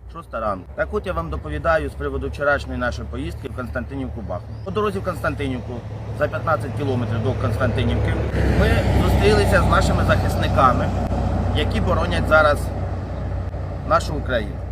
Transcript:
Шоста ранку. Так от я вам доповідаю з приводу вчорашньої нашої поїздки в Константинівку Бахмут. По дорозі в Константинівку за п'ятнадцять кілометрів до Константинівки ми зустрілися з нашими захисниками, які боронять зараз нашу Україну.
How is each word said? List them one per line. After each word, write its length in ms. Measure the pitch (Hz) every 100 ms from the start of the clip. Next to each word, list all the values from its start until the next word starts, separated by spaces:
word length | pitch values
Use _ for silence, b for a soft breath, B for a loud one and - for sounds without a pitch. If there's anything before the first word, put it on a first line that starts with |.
| -
Шоста 260 | 165 165 120
ранку. 260 | 110 92 90 -
Так 120 | 156
от 140 | 214 196
я 80 |
вам 160 | 165 165
доповідаю 600 | 156 156 151 165 160 143
з 40 |
приводу 360 | - 143 135 135
вчорашньої 500 | - 143 139 131 127
нашої 280 | 123 117 110
поїздки 360 | 120 156 - 131
в 80 | 113
Константинівку 640 | 117 127 117 139 123 113
Бахмут. 440 | 92 90 - - 196
По 60 |
дорозі 280 | 185 208 190
в 40 |
Константинівку 720 | 185 165 170 123 139 127 110 123 - - - -
за 80 | 151
п'ятнадцять 440 | 127 - 151 - -
кілометрів 460 | 139 127 110 110
до 100 | 131
Константинівки 800 | - 127 107 127 110 120 120 - - - - - -
ми 120 | 214 - - -
зустрілися 580 | 180 - 202 208 202 190
з 40 | 147
нашими 380 | 175 185 -
захисниками, 840 | - 156 - - 135 - 135 120 147 - - - - - - -
які 260 | 156 220
боронять 460 | 185 165 170 170 -
зараз 320 | 156 151 143 - - - - - - - - - - - - -
нашу 280 | 165 160 151
Україну. 400 | 127 123 104 - -